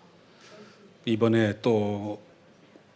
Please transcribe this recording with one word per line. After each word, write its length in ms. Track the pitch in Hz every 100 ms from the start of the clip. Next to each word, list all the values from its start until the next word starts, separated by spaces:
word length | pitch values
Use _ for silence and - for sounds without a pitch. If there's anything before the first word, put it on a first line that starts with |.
| - - - - - - - - - - 123
이번에 540 | 110 117 113 107 98
또 600 | 123 107 104 101 107 101 - - - - - - _